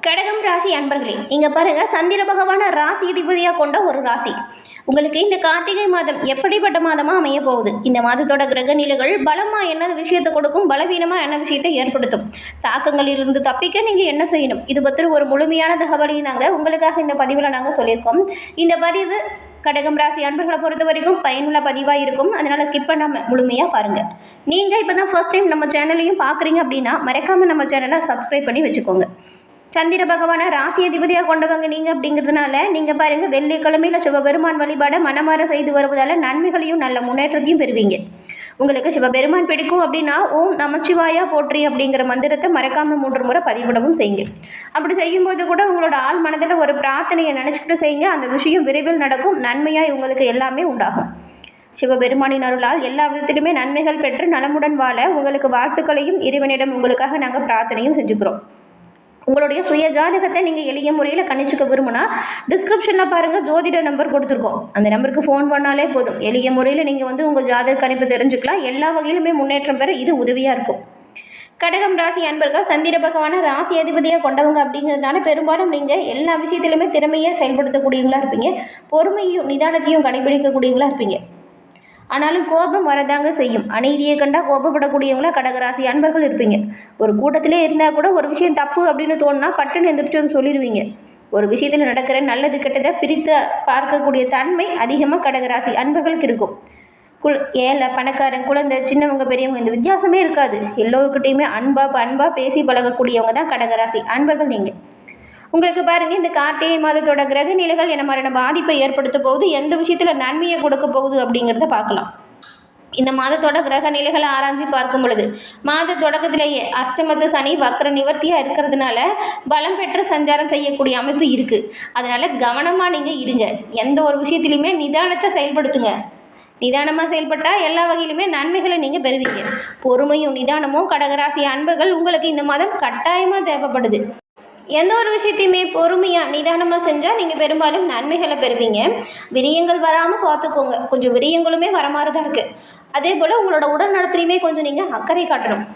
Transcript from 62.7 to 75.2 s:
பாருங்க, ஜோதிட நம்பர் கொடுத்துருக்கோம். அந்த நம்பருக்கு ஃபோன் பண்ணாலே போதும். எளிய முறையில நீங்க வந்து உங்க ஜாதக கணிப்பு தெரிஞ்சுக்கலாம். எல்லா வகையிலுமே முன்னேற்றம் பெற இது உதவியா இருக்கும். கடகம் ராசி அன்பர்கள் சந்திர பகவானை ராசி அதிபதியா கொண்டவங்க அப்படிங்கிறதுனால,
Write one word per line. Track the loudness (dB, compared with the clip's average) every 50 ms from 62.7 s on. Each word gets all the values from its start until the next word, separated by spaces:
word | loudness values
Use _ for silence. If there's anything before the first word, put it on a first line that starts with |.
| 0 0 0 0 2 2 2 2
பாருங்க, | 2 0 0 2 0 -2
ஜோதிட | -2 0 0 0 0 2 0 0 0
நம்பர் | 0 0 -2 -2 0 0
கொடுத்துருக்கோம். | -2 0 0 -2 -2 -2 -4 -4 -6 -10 -6 -2
அந்த | 0 2 2
நம்பருக்கு | 2 2 0 0 0 0
ஃபோன் | 0 2 2 2 2
பண்ணாலே | 0 0 0 0 0 0 0 0 0 0
போதும். | 0 0 0 -4 -4
எளிய | -4 0 0 0 0 0
முறையில | 0 2 2 2 2 0 0
நீங்க | 0 -2 -2 -4
வந்து | -4 -4 -2 0
உங்க | 0 0 0 0
ஜாதக | 0 0 0 2 0 0 0
கணிப்பு | 0 -2 0 0 0
தெரிஞ்சுக்கலாம். | 0 0 2 2 2 0 0 0 0 -2 0
எல்லா | -2 -4 -4 -2 -2 0 0 0
வகையிலுமே | -2 0 -2 0 0 0 0
முன்னேற்றம் | 0 0 0 0 -2 0 -2 -2
பெற | 0 0 -2 -2
இது | -2 0 0 0 0 0
உதவியா | 0 0 0 0 0
இருக்கும். | 0 0 -2 -4 -6 -6 -8 -18 -20 -20 -20 -20 -20 -20 -20 -20 -20 -20 -20 -20 _ _
கடகம் | -2 -2 0 0 0 0 0
ராசி | 0 0 0 0 -2 -2
அன்பர்கள் | -2 -2 0 0 0 0 0 0
சந்திர | 0 0 0 0 0 0 2
பகவானை | 0 0 0 0 -2 0 0 0
ராசி | 0 0 0 0 -2 -2 0 0
அதிபதியா | 0 0 0 0 0 2 0 2
கொண்டவங்க | 2 0 2 2 2 2 4 2 0
அப்படிங்கிறதுனால, | 0 -2 -4 -2 -2 -2 0 0 0 0 0